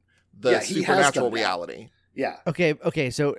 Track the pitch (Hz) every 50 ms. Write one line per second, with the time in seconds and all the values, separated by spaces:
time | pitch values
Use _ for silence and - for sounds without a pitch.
0 | _ _ _ _ _ _ _ - 104 127 120 - - - - - - - 185 190
1 | 185 143 131 135 127 117 110 117 107 95 92 87 87 - 57 67 113 120 _ _
2 | _ _ _ - 135 98 80 - - 180 151 - 175 156 151 - - 180 - 156
3 | 139 127 117 - 147 143 -